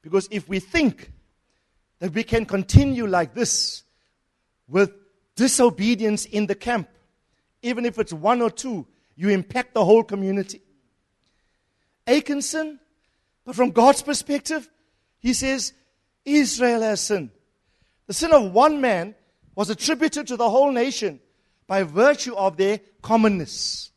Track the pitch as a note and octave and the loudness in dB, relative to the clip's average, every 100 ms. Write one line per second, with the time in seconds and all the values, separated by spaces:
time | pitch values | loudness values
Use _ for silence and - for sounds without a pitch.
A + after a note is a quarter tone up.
0 | D#3 F#3+ F#3+ G#3 D#3 G3 - E4+ C4+ - | 0 -2 -2 -8 -6 -8 -2 2 2 0
1 | - - _ _ _ _ _ _ _ _ | -20 -20 _ _ _ _ _ _ _ _
2 | F3+ E3+ A3+ A3+ A3 G3 F#3+ - C#4 B3+ | -6 -6 -2 -2 0 -4 0 -2 0 -4
3 | A3 F3+ E3 - A#3 - - - _ _ | -4 -4 -4 -6 -6 -4 -8 -10 _ _
4 | _ _ _ _ _ _ _ E3 G3 - | _ _ _ _ _ _ _ 0 0 -2
5 | _ _ _ - B3 - A#3+ D#3+ G#3+ A3+ | _ _ _ -2 0 4 2 2 -2 0
6 | A3 G#3 - G#3 G#3 G3+ A#3+ A#3 D#3 _ | -2 -2 -4 -4 -4 -4 -4 -6 -6 _
7 | _ _ _ _ _ _ A#3+ A#3+ A#3+ A3+ | _ _ _ _ _ _ -6 -4 -4 -4
8 | G#3+ D#3+ F#3+ B3 A#3 A3+ C4 G3+ B2+ _ | -8 -2 0 0 0 -4 -8 -8 -10 _
9 | _ - F#3+ G3 - B3+ B3 A#3 F3+ A3+ | _ -4 0 0 -2 -8 -4 0 6 4
10 | A3+ G3 F#3+ G3 F#3+ - _ _ _ _ | 4 -4 -4 -4 -6 -14 _ _ _ _
11 | _ _ _ _ _ _ _ _ _ _ | _ _ _ _ _ _ _ _ _ _
12 | - C#4+ - C#4+ - D#4 D#4 C#4+ _ _ | 0 0 2 -6 -4 -6 -6 -10 _ _
13 | _ _ _ _ - F3 B3 G3+ B3 C#4 | _ _ _ _ -12 -2 2 6 6 6
14 | - C#4+ - C#4+ - D#4 - _ _ _ | 0 -6 -2 -4 -4 -8 -8 _ _ _
15 | _ _ A#3+ B3 C4+ C4 - _ _ _ | _ _ -2 -2 -2 -4 -6 _ _ _
16 | _ _ - D4 B3 - B3 A#3 A3 G#3 | _ _ 0 2 2 2 2 2 0 -2
17 | - G3+ C3+ _ _ _ _ _ _ _ | -2 -4 -4 _ _ _ _ _ _ _
18 | - - E4 D4+ G3+ F#3+ D4 D4 B3+ F#3 | -10 -6 6 6 6 4 4 4 0 0
19 | F#3 G#3+ _ _ _ - F#3 G#3+ A#3 D4 | -4 -12 _ _ _ -6 -4 -4 -4 0
20 | D4+ D4 C4 A#3+ A#3 A#3+ C#4+ B3 B3+ - | 0 -2 -8 0 2 4 4 2 -2 -2
21 | G3+ C#3 _ _ _ _ _ G3 F3 D#3+ | -6 -8 _ _ _ _ _ -2 -2 4
22 | C4 A#3 B3 F#3+ F#3+ D#3+ G3 G#3 _ _ | 4 4 -4 -2 -2 0 -2 -2 _ _
23 | - A3+ A3 F#3+ C#3+ - - - - | 0 2 4 0 -6 -8 -8 -8 -14